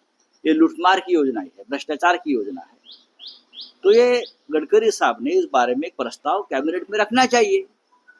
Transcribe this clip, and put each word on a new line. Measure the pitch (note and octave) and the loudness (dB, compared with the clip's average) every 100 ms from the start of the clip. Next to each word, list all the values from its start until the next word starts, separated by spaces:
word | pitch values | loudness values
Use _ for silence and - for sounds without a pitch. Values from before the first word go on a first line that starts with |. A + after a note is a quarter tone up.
| _ _ _ _ D#3 | _ _ _ _ 0
ये | |
लूटमार | D#3 D#3+ D#3+ F3 F#3+ | 2 2 2 2 2
की | F3 | 2
योजनाएं | E3+ C3+ A2 F2+ - | 0 0 -4 -8 -16
है, | G2+ | -10
भ्रष्टाचार | C#3 - D3 F3 F3 | -10 -6 -2 0 0
की | D#3 | -2
योजना | B2 G2+ F2 | -4 -4 -10
है। | - _ - - _ _ - - _ - - _ F#3+ | -16 _ -20 -20 _ _ -20 -20 _ -20 -20 _ 4
तो | |
ये | A3+ B3 A#3+ - _ - | 6 4 2 -4 _ -6
गडकरी | D#3 D4 G#3+ A3 | -4 2 2 2
साहब | - D3 A2+ | 2 0 0
ने | B2+ | -2
इस | F#3 B3 | -2 0
बारे | B2+ B2 B2+ | 0 0 -2
में | E3+ | -6
एक | - | -8
प्रस्ताव | A#2 - C#3+ F#3+ | -8 -8 -4 -4
कैबिनेट | G3 C3+ D3+ F3 F3 | -4 -4 -4 -6 -4
में | G#3+ | -4
रखना | G#3+ A#3+ B3+ | 0 0 2
चाहिए। | A#3+ G#3 F#3+ F#3+ _ _ _ _ _ | 2 2 0 -4 _ _ _ _ _